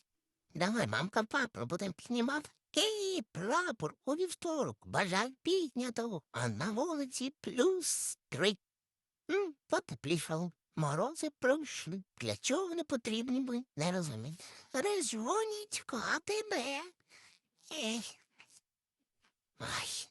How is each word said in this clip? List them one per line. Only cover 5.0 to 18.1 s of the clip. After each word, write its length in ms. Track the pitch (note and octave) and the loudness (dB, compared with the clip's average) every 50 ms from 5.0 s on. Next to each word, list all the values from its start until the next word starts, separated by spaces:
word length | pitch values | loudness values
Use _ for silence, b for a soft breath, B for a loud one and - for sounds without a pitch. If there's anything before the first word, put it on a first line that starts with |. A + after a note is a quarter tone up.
| G3 F#3 F3+ F#3+ A3 B3+ C4 _ - | 2 2 4 2 2 0 -2 _ 0
піднятого, 800 | D#4+ F4+ F#4+ E4+ C#4 - B3 B3 B3+ A#3 - A#3 A#3 G#3 D#3 - _ - | 2 2 4 2 0 -2 -2 -2 -2 -2 -2 -2 -2 -2 -4 -6 _ -4
а 160 | A#2 A#2+ A#2+ | 0 0 0
на 220 | G#2+ G2+ D3 G#3+ | 0 0 0 -2
вулиці 640 | G#3 A3 C#4+ F4+ E4 D4 C#4 B3+ - - B3 C4+ - _ | 0 0 0 0 0 -2 -2 -4 -4 -4 -4 -4 -6 _
плюс 760 | - G#3+ G3 B3 C4 F#4 F#4+ F#4 D#4 - - - - - - _ _ - | -8 -4 2 4 6 6 6 4 2 0 0 0 -2 -4 -6 _ _ -8
три. 280 | - B2 E3+ G3 - - _ _ _ _ _ _ _ _ _ _ _ _ _ - | -2 2 2 2 2 2 _ _ _ _ _ _ _ _ _ _ _ _ _ 0
М, 240 | D#4 G4 G4+ F4 D4 _ _ | 0 2 2 0 -4 _ _
потеплішало, 840 | - - E4+ - - - - - C#3+ E3+ D#3+ - - E3 D#3+ F3 F3 - _ _ _ - | 0 0 0 0 -2 -8 -6 -2 0 0 0 0 -2 -2 -2 -2 -4 -6 _ _ _ -2
морози 540 | - D#3 C#3+ C#3+ D#3 G3+ C4 E4 - - D4+ | 0 0 2 2 2 0 0 0 -2 -4 -6
пройшли. 720 | - - - B3 C4+ D#4+ D4+ - - - - D#3+ E3+ G3 F#3+ _ _ - | -4 0 4 4 4 4 2 -4 -6 -8 -6 -6 -6 -8 -8 _ _ -6
Для 180 | B2 A2+ G#2 | -4 -4 -2
чого 320 | - - - B3+ E4 G4 F4+ | 0 0 2 2 2 2 0
вони 160 | E4 E4+ D#4+ | -2 -4 -2
потрібні 560 | - D4 B3 - A#3+ A3 A3+ A#3 C4 B3 C4 | -2 -2 -2 0 0 -2 0 0 0 0 0
були, 240 | C4+ B3+ A#3+ A#3+ B3+ _ - | 0 0 -2 -4 -4 _ -4
не 160 | C#3 D3+ F3 F3+ | -2 0 0 2
розумію. 440 | F#3 F3 D3+ B2+ A2 A2+ D3 D#3+ - B B B B B B B | 0 0 -2 -4 -6 -6 -8 -10 -10 B B B B B B B
Резвонічко, 1300 | C4+ C4 G4+ G#4 G4 D#4 G#3+ - A3 A3 B3+ F4+ G#4+ A4 A4 G#4+ G#4 G#4 G#4 - - - - - A#3 - F3+ - | 0 2 2 2 2 0 0 -2 -2 0 2 2 2 2 0 -2 -6 -6 -6 -6 -8 -6 -4 -4 -2 0 0 0
а 40 | D4+ | 0
ти 240 | - - G4+ G#4+ A4 G#4+ | 0 0 -2 -2 0 0
де? 320 | G4+ D#4+ A#3+ C4+ C#4 C#4 E4 F4+ F4 _ _ B B B B B B B B _ _ _ - - - | -2 -2 -2 -2 -4 -6 -6 -10 -14 _ _ B B B B B B B B _ _ _ -16 -12 -8
Ей. 460 | D#4 B3+ A3 A3+ A#3 G#3 - | -4 -2 -2 -2 -2 -4 -6